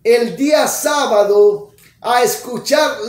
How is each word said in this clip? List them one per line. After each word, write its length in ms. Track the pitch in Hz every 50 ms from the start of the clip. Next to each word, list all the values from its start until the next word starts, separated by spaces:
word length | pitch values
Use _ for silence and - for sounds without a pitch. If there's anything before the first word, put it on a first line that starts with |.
el 360 | _ 220 240 240 233 202 165
día 300 | - 277 294 302 311 -
sábado 1040 | - - - - 294 302 285 262 214 220 208 202 196 202 208 208 208 202 - - - _ _ _ _ _ _
a 240 | - 220 247 247 247
escuchar 760 | - - - - 254 240 - - - 269 302 302 - - 208 208